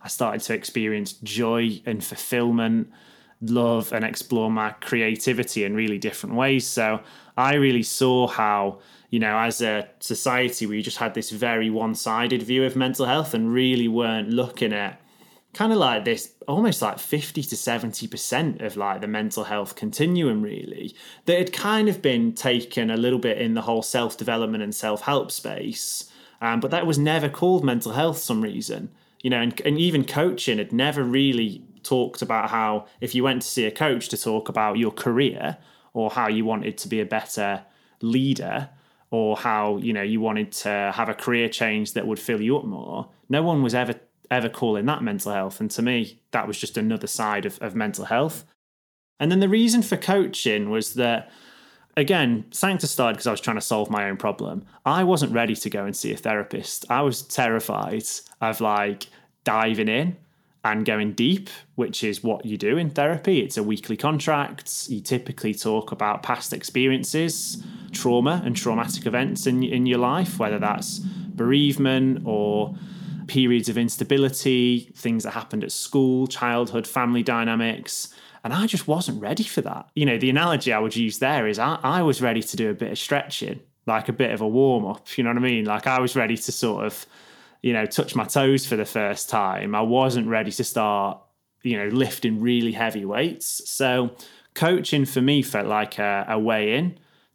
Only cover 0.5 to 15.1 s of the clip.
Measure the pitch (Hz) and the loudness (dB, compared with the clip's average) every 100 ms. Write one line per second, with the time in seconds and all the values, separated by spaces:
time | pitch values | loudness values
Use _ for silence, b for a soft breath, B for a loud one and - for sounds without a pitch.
0.5 | 113 - 120 107 104 101 - 107 104 117 | -4 -2 -2 -2 -2 -6 -10 -8 -2 2
1.5 | 117 117 104 - 107 - - - 123 120 | 2 0 -2 -6 -6 -6 -10 -2 0 2
2.5 | 117 113 113 - B B B B B 113 | 2 4 2 0 B B B B B 0
3.5 | 120 120 117 - 117 110 117 - 120 110 | 2 4 2 0 -2 -2 -4 -2 0 2
4.5 | 110 107 - - 120 110 110 - 120 113 | 0 -2 -4 -4 0 0 0 0 0 -2
5.5 | - 101 107 110 101 104 - 101 117 135 | -2 -2 0 -2 -2 -4 -6 -4 0 2
6.5 | 135 - - 110 110 B B B - 131 | 2 0 0 0 0 B B B 0 2
7.5 | 147 139 120 107 - 131 127 123 - 107 | 4 4 4 0 2 4 4 2 2 2
8.5 | 104 98 98 B B B 117 110 107 117 | 2 0 -4 B B B 0 2 2 0
9.5 | - 113 107 101 - - 110 135 123 127 | 0 0 0 -4 -12 -6 -2 0 2 0
10.5 | - 107 104 110 - 113 113 110 107 120 | -2 -4 -2 -4 -4 -4 -4 -6 -2 0
11.5 | 113 110 110 113 110 - 110 120 123 113 | 0 0 0 -2 -2 -2 0 0 0 2
12.5 | 127 131 127 131 131 127 147 156 117 113 | 2 2 2 0 2 0 0 0 0 2
13.5 | 123 127 127 117 113 113 110 104 120 120 | 2 2 2 2 2 0 -2 0 0 -2
14.5 | - 117 104 101 - b | -2 -2 -2 -4 -8 b